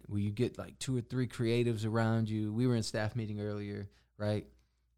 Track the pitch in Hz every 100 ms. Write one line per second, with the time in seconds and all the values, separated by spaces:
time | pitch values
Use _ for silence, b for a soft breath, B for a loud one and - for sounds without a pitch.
0 | - 104 104 104 120 - - - - 127
1 | 117 127 120 - 113 117 120 110 110 113
2 | 113 113 110 110 107 107 127 120 104 117
3 | 107 117 107 104 104 104 101 101 101 b
4 | b - 104 107 - - _ _ _